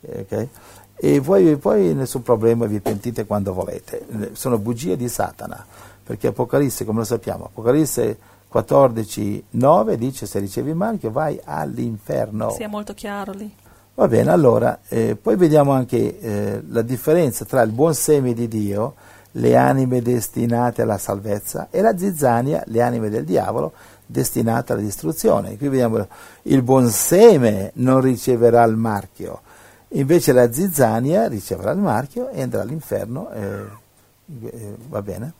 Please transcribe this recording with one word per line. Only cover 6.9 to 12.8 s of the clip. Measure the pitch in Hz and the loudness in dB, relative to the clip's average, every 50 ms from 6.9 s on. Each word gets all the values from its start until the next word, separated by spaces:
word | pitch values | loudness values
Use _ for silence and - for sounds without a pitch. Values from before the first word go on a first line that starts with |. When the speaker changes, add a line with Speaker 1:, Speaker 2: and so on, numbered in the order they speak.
| 107 113 | -2 -2
Speaker 1:
lo | 113 | -2
sappiamo, | 104 120 117 - - 98 90 - | -2 -4 -4 -4 -6 -8 -8 -10
Apocalisse | - - - 110 117 127 151 156 135 - - 117 110 110 - _ _ - _ _ _ | -14 -14 -4 0 2 2 2 2 0 0 -2 -2 -2 -4 -6 _ _ -20 _ _ _
quattordici | - 120 113 - 139 139 139 127 113 113 107 101 - - 107 101 104 101 - _ | -2 -2 0 2 4 4 4 4 2 0 -6 -6 -6 -6 -4 -4 -4 -6 -10 _
nove | - 117 123 139 160 196 220 226 190 120 | -2 2 4 4 6 4 4 0 -2 -2
dice: | 117 135 131 - - | -2 -6 -6 -8 -12
"Se | 101 - 104 | -6 -6 -6
ricevi | 101 98 - 120 123 139 | -6 -4 -6 -6 -6 -4
il | 160 | -4
marchio | 165 196 226 226 185 - 117 | -4 -4 -4 -4 -4 -6 -4
vai | 107 135 156 151 131 - | -4 -2 -4 -4 -4 -6
all'inferno". | - - 147 156 151 143 120 117 123 120 113 104 - - 151 131 113 107 104 107 113 113 | -10 -10 -8 -8 -6 -6 -6 -6 -6 -6 -6 -8 -8 -6 -4 -4 -4 -4 -6 -6 -4 -4
Speaker 2:
Sì, | 107 - 220 | -6 -6 -8
è | 208 | -8
molto | 208 208 | -8 -10